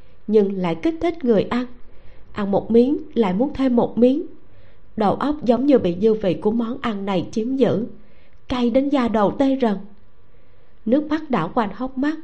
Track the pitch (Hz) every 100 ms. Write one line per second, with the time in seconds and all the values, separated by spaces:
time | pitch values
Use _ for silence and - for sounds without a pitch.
0 | - - - 214 196 196 180 165 330 320
1 | 339 330 240 208 - 240 247 - - -
2 | - - - - 202 196 196 226 254 320
3 | - 233 208 185 277 294 269 233 165 -
4 | 247 285 359 - - - - - - -
5 | 208 - 277 294 226 233 285 254 180 175
6 | 220 214 196 160 214 233 226 254 240 202
7 | 196 185 - 226 220 269 214 151 240 -
8 | - - - - - 247 240 240 277 277
9 | 233 214 196 202 269 269 233 190 - -
10 | - - - - - - - - - 269
11 | 302 311 320 240 - 247 208 - 254 254
12 | 285 311